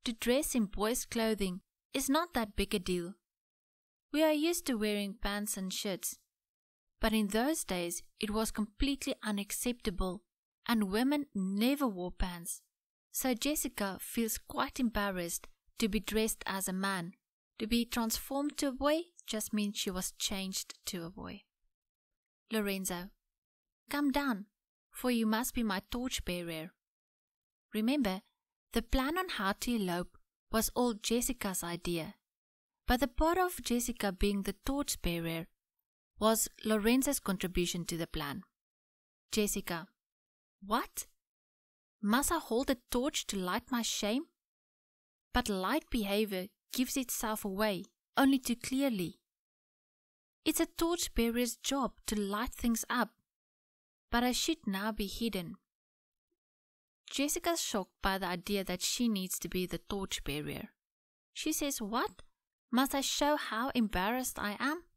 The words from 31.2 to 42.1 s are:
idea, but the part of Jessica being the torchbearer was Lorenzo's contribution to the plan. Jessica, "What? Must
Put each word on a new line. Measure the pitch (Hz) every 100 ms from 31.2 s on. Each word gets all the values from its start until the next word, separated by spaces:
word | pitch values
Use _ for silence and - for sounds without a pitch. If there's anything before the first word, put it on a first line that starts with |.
| 240 262 202 180
idea, | 170 170 - 170 160 - _ _ _ _ _ _ -
but | 247
the | 277
part | - 311 349
of | 359 -
Jessica | 240 240 240 226 208
being | 185 202 202
the | 196 196 -
torchbearer | 277 285 - - 170 165 165 170 _ _ _ _ _ _ -
was | 214 220 - - 214
Lorenzo's | 220 208 254 269 277
contribution | - 190 185 185 175 175 165
to | 165
the | 165
plan. | - 143 131 - _ _ _ _ _ _ _ _
Jessica, | - 208 - - 170 175 _ _ _ _ _ _ _
"What? | 196 226 - - - _ _ _ _ _ _ _ _ _
Must | 202